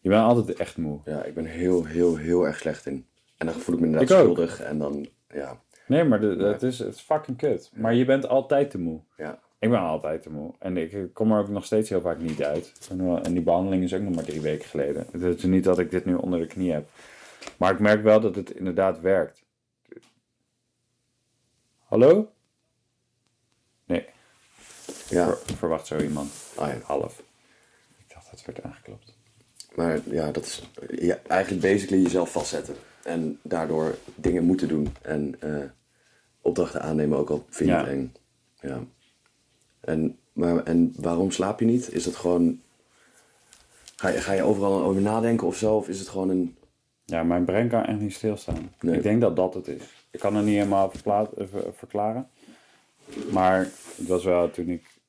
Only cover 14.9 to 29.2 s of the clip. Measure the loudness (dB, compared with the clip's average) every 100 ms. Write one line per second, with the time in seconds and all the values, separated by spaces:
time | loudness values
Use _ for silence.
14.9 | -4 -6 -4 -2 0 2 2 4 2 2
15.9 | -2 -2 -2 -2 -4 -4 -4 -2 -2 -6
16.9 | -18 -20 -20 -20 -20 -20 -2 0 4 4
17.9 | 4 6 6 6 -2 -8 -8 -4 0 0
18.9 | 2 2 2 0 -6 _ _ _ _ _
19.9 | -20 _ _ _ _ _ _ _ _ _
20.9 | _ _ _ _ _ _ _ _ _ _
21.9 | 6 8 8 4 _ _ _ _ _ _
22.9 | _ _ _ _ _ _ _ _ _ _
23.9 | -6 -6 _ _ _ _ _ -20 -20 -14
24.9 | -14 -2 2 2 0 -4 -6 -4 -4 -4
25.9 | -4 -2 -4 -6 -10 -14 -6 -6 -6 -6
26.9 | -4 -4 -10 -20 _ _ _ _ _ _
27.9 | _ _ -20 -20 -20 -16 -14 -14 -18 -20
28.9 | -20 _ _